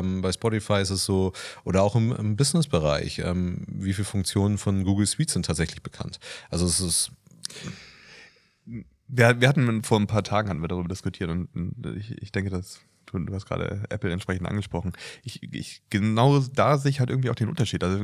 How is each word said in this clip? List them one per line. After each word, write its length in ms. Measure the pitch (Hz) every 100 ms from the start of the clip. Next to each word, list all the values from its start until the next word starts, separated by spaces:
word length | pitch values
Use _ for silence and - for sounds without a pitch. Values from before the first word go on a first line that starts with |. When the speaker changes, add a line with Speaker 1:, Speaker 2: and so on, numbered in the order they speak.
Speaker 1:
ähm, 200 | 92 92
bei 100 | 92
Spotify 480 | - 113 107 - 101
ist 100 | 92
es 140 | 95
so. 280 | - 95 95 - - -
Oder 220 | - 92
auch 100 | 104
im, 160 | 120 113
im 240 | 123 107
Business-Bereich. 840 | 107 139 170 156 87 76 71 - -
Ähm, 440 | 85 90 90 90 -
wie 240 | 101 95
viele 140 | 95 101
Funktionen 520 | 101 92 104 101 101
von 240 | 104 95
Google 240 | 92 101 104
Suite 240 | - 160
sind 160 | 95 85
tatsächlich 380 | 80 82 -
bekannt? 340 | - - 82 - - - -
Also 160 | 85 87
es 140 | 82
ist 320 | 90 - - - _ - - - - - - - - - - _ _ _ - 117 - _ -
Speaker 2:
Wir, 340 | 123 117 120
wir 80 | 127
hatten 360 | 143 120 110
vor 160 | - 107
ein 80 | 104
paar 160 | 110
Tagen 240 | 98 104 107
hatten 140 | 78
wir 60 | 82
darüber 200 | 90 87
diskutiert 420 | 92 - - 85
und, 160 | 85 85
und 420 | - 92 117 - 58
ich, 140 | 107 -
ich 100 | 101
denke, 180 | 101 98
dass 300 | 92 87 - _ _ _
du, 120 | 95
du 160 | 90
hast 100 | 98
gerade 380 | - 87 85 98 104
Apple 200 | 104 98
entsprechend 360 | 87 - 92 87
angesprochen. 460 | 104 - - 90 - - -
Ich, 200 | 120 -
ich, 400 | - - - - -
genau 480 | 104 107 110 135 143
da 400 | 127 - 110 143
sehe 120 | 139
ich 100 | 135
halt 100 | 123
irgendwie 180 | 131 127
auch 60 |
den 160 | 120 110
Unterschied. 340 | - 113 85
Also 180 | 87 98